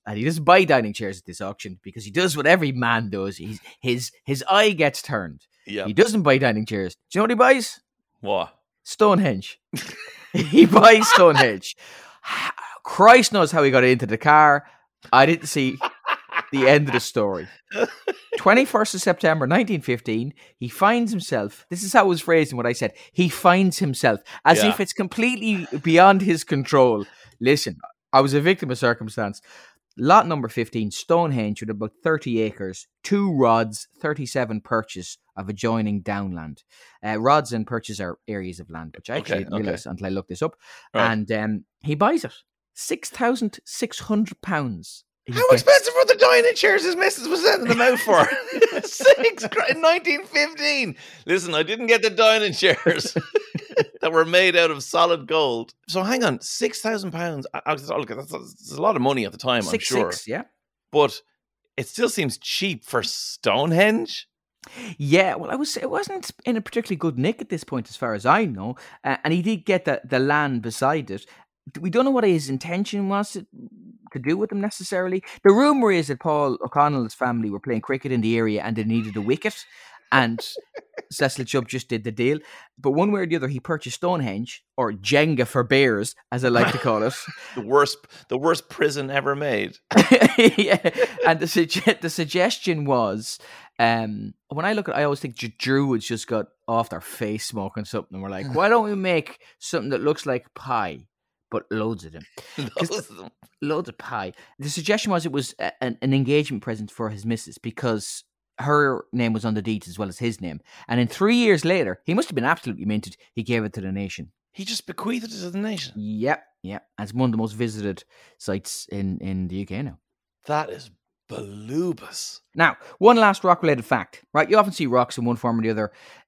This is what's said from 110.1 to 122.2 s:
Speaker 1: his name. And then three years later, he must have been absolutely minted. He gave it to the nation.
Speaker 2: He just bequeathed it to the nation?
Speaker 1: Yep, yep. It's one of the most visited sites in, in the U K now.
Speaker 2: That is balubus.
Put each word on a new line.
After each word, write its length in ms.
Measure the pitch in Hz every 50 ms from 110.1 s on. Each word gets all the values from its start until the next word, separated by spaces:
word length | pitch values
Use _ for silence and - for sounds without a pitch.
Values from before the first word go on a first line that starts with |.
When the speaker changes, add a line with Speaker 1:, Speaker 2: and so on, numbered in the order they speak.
| 87 -
Speaker 1:
his 200 | 123 120 110 -
name. 200 | 95 87 78 73 _ _ - - - -
And 120 | 120 123
then 80 | 123 113
three 280 | - - 190 208 233 240
years 280 | 240 220 196 156 -
later, 340 | 165 180 185 147 98 90 - _
he 80 | - 170
must 160 | 214 330 -
have 60 | -
been 80 | 131 120
absolutely 400 | 135 165 - - 131 104 - -
minted. 320 | 104 107 107 - - - _ _ _ _
He 80 | -
gave 220 | 110 120 120 117 110
it 100 | 107 -
to 80 | 113
the 100 | 95 95
nation. 400 | 95 98 98 95 - - 78 - _ _ _ _
Speaker 2:
He 140 | _ - 196
just 200 | 202 226 214 -
bequeathed 400 | - 175 - - 208 240 247 220
it 60 | 226
to 180 | 220 202 185 175
the 80 | 175 196
nation? 340 | 208 220 214 175 139 - -
Speaker 1:
Yep, 480 | 107 104 104 107 107 110 135 151 - _ _ _ _ _
yep. 200 | 90 101 - _ _ _ -
It's 140 | 104 98 107
one 160 | 123 131 127
of 20 |
the 60 | 113 110
most 160 | 113 110 104
visited 500 | 107 120 113 107 107 104 101 95 - - _ _ _ _ _ _ _
sites 480 | - - 95 98 - - - - - -
in, 260 | - 101 98 95 92 -
in 280 | - 95 95 92 92 87
the 80 | 87 95
U 80 | 101
K 160 | - 95 101 143
now. 140 | 127 - _ _ _ _ _ _ _ _ _ _ -
Speaker 2:
That 220 | 151 151 156 -
is 180 | 92 - 135 110 98 _ _ _ _ _ _ _
balubus. 1120 | 107 98 101 98 101 104 104 110 131 156 180 180 165 117 - - - -